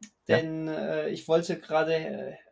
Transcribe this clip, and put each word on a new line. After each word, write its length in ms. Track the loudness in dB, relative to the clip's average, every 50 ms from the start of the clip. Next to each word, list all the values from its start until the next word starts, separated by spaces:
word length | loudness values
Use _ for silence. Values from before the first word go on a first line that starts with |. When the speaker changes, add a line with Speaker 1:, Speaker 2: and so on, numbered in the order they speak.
| -20 -20 _ _ _ 2
Speaker 1:
Ja. 100 | 2 4
Speaker 2:
denn, 300 | 4 0 -4 -4 -4 -4
äh, 420 | -4 -4 -2 -2 -2 -2 -2 -2
ich 180 | -4 -6 0 2
wollte 320 | 4 4 4 2 -4 -6
gerade, 360 | -4 0 2 2 2 4 2
äh, 400 | 0 0 -2 -6 -6 -8 -10 -10 -12 -18 _